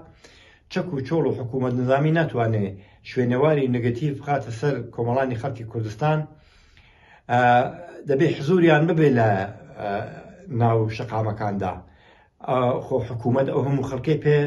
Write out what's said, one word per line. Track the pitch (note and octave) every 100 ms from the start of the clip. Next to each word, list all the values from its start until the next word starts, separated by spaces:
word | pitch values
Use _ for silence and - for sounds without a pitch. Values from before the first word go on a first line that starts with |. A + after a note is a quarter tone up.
| - - - - - _ _
چەک | F#3 F3+
و | C3+
چۆڵ | B2 E3 C3
و | A2
حکوومەت | A#2 C3 B2
نظامی | B2 B2+ C3+ D#3
ناتوانێ | E3 D#3 B2+ A2+ A2 G2 F#2+ - _
شوێنەواری | - C3 A#2+ B2+ D3+ D3+ C3
نگەتیڤ | B2 A#2+ A#2 D3+ C3+
بخاتە | - A#2+ -
سەر | A2 D3 B2 A2+
کۆمەڵانی | - A#2 B2+ C3 A2+
خەڵکی | A#2 A2+ A2
کوردستان، | A#2 G#2+ - D3+ D#3 D3 - _ _ _ - _ _ - - -
ئە، | A#2+ B2 B2 C3 - - - -
دەبێ | C3+ D3+
حزوریان | - - F#3 E3 D3+ E3
ببێ | D#3+ D3
لە، | A#2+ A2 G2 G2+ - -
ئە، | - G#2+ G2+ - - - - -
ناو | A#2 A#2 A2+ A2
شەقامەکاندا. | A2 A2+ A2 A2 G2+ G#2 G2+ F#2 F2 - _ _ _ _ _
ئە، | - B2+ B2 -
خۆ | - B2+ A2+
حکوومەت | B2 B2 C3+ C3+
ئەو | B2+
هەموو | C3 C#3 B2
خەڵکەی | B2+ D3+ D3+
پێ | D3 D3